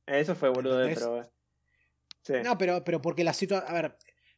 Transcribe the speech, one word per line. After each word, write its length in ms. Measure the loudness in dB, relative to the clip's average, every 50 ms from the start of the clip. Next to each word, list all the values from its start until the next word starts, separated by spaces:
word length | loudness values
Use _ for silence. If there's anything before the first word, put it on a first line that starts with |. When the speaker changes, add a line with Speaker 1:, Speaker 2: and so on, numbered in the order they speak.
| _ -2
Speaker 1:
Eso 280 | 0 2 2 0 0
fue 140 | 0 2 2
boludo, 320 | 2 2 2 0 2 2
Speaker 2:
¿Entendés? 180 | 2 2 0 -2
Speaker 1:
pero, 320 | -2 -2 -2 -4 -6 -10 _ _ _ _ _ _ _ _ _ _ _ _ _ _ _ -20 -20 _ -6
sí. 100 | -2 -2 0 2
Speaker 2:
No, 140 | 0 0 2
pero, 260 | 2 2 0 0 0
pero 180 | -2 -2 -2
porque 220 | 0 -2 0 0 2
la 100 | 0 0
situa-, 320 | 0 0 0 0 -2 -2 -2
a 60 | -2
ver, 240 | -2 -2 -4 -6 _ _ _ _ _ _ _ _